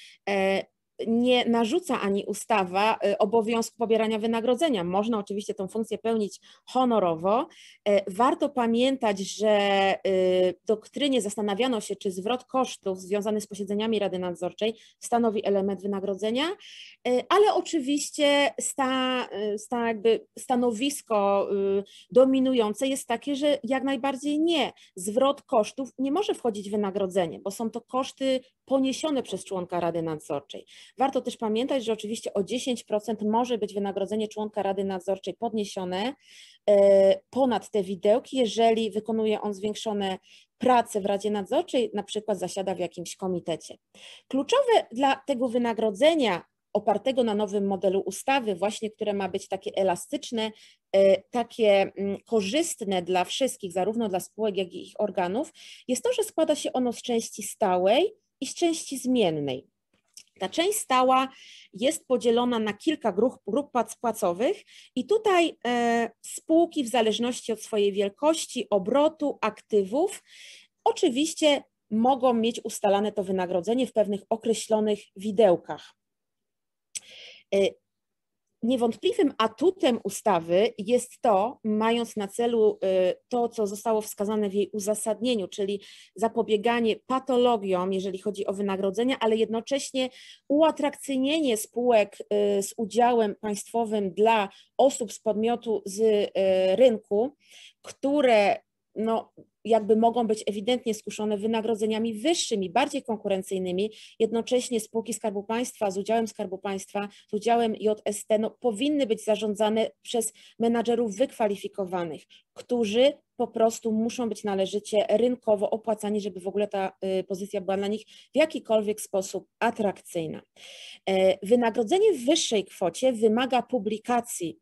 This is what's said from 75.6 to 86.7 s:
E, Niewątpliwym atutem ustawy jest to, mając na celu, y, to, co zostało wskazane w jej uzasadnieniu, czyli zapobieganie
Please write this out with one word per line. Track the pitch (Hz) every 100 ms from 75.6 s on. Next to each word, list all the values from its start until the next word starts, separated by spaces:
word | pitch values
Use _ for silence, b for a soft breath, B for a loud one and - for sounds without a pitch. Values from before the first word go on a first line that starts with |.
| - 147 - _ _ _ _ _ _ _ _ _ _ - B B B B _
E, | 196 196 - _ _ _ _ _ _ _ _
Niewątpliwym | 226 254 233 - 370 - 311 -
atutem | 220 - 339 - 294 233
ustawy | 202 - - 175 165 175 233 -
jest | 196 247 - -
to, | 254 190 214 -
mając | 220 214 220 233 233 -
na | 202
celu, | - 233 233 214 208
y, | 190 185 185 - _
to, | 247 240
co | 233 208
zostało | 208 233 220
wskazane | 214 - 208 214 202
w |
jej | 196 196
uzasadnieniu, | 214 196 208 226 208 240 233 180
czyli | - 196 202 B B B -
zapobieganie | 226 226 214 214 220